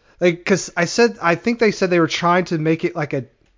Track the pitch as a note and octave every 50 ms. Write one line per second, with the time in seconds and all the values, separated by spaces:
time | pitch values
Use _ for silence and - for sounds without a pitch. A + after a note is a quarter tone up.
0 | _ _ _ - F3 F3+ E3+ E3+ - - G3+ F3 - - - - F3 E3 - -
1 | A#3+ A#3 - - - E3+ F3 E3 - A#3 A#3+ A#3 A#3 G#3+ F#3 - G3+ F3+ F3+ F3
2 | E3 D3+ - - F3 E3+ F3 F#3 F3+ - F3 D#3+ D3+ D#3+ E3 D#3+ - F3 - F3
3 | D3 C#3 - C#3 A#2+ - _ _ _ _ _